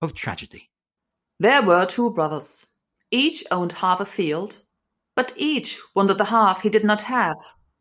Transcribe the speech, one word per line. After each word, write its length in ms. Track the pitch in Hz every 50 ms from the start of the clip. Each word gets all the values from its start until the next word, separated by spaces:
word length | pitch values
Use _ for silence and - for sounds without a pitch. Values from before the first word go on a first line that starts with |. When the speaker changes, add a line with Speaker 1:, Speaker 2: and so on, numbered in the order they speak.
Speaker 1:
of 120 | 165 160 -
tragedy. 560 | - - - 87 - - - - - - _ _ _ _ _ _ _ _ _ _ _ _ _ _ -
Speaker 2:
There 240 | 170 220 277 285
were 240 | 233 190 175 180 185
two 240 | 185 - - 240 233
brothers. 560 | 226 175 156 151 156 147 - - - - - _ _ _ _ _ _ _ _ _
Each 340 | - 247 277 320 330 - - -
owned 220 | 185 180 175 170
half 280 | - - - 185 180 180
a 60 | 196
field, 560 | 196 - - 180 151 147 165 190 214 - - _ _ _ _ _ _ _ _ _ _ _
but 180 | - 170 - -
each 440 | - 294 302 311 247 - - - - - - -
wanted 240 | 196 196 196 190 196
the 60 | 208
half 360 | 208 226 226 214 196 185 -
he 60 | - 214
did 160 | 208 220 214
not 180 | 208 208 208
have, 360 | 208 - 254 247 208 170 156 - - - - _ _ _ _ _